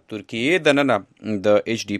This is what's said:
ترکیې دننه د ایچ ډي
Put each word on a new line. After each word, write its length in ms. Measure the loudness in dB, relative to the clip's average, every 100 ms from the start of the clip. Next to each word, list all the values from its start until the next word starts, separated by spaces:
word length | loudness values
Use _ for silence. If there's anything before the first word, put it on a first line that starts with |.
| _
ترکیې 440 | -14 -10 -4 -2 0 2
دننه 280 | 2 2 0 -4 _ -8 -2 2
د 120 | 2 2
ایچ 100 | -6 -6
ډي 80 | -8